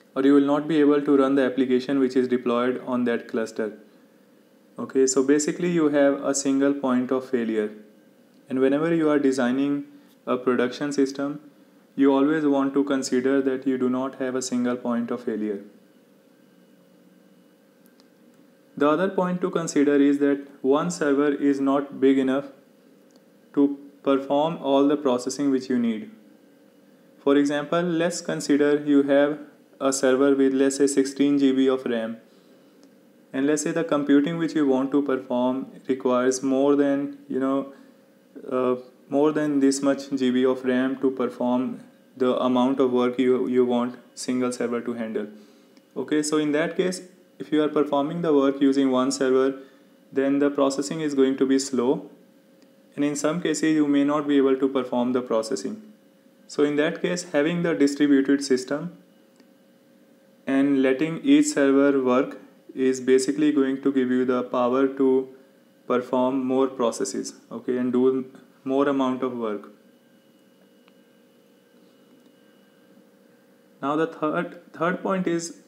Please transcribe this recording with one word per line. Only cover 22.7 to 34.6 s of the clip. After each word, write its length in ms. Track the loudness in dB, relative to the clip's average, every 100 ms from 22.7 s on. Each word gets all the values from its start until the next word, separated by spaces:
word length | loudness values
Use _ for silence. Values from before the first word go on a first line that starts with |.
| _ _ _ _ -20 _ _ _
to 240 | 0 2 0 -14 -6
perform 560 | 0 0 0 0 0 -2
all 300 | 0 2 2
the 100 | 2
processing 540 | 0 -2 -2 -4 -2
which 180 | -2 -2
you 80 | -2
need. 320 | 0 -4 -8 -18 -20 -20 _ _ _ _ _ _ _ _
For 180 | 2 2
example, 440 | 2 -2 -2 -2
let's 400 | -2 -2 -2 -4
consider 600 | -8 -6 0 2 2 2
you 200 | 2 2
have 360 | 4 2 2 -2 -12 -20 _ -4
a 120 | -4
server 420 | 0 2 4 4 4
with, 180 | 2
let's 220 | 2 0 2
say, 120 | 0
sixteen 520 | 2 -2 0 0 2
G 140 | 2
B 140 | 2 2
of 160 | 0 -2
ram. 320 | -4 -6 -10 -16 _ _ -20 _ _ -20 _ _ _ _
And 160 | -4 -2
let's 140 | -2
say 100 | -2
the 140 | -2 -2
computing 520 | -2 4 4 2 -2
which 160 | -2
you 140 | 0